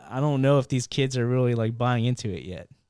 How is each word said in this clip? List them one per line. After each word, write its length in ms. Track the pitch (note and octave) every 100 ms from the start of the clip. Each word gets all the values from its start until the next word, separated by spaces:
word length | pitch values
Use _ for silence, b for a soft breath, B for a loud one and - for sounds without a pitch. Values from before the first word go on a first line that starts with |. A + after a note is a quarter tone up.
| -
I 100 | B2+
don't 220 | D3+ C#3
know 180 | C3+ C#3+
if 80 | B2+
these 180 | B2+ -
kids 300 | - C3+ B2+
are 80 | A#2+
really, 300 | B2+ B2 A#2
like, 220 | A2 A#2
buying 260 | B2 B2 A#2+
into 240 | B2 G#2+
it 140 | F2
yet, 240 | D#2+ F2 - -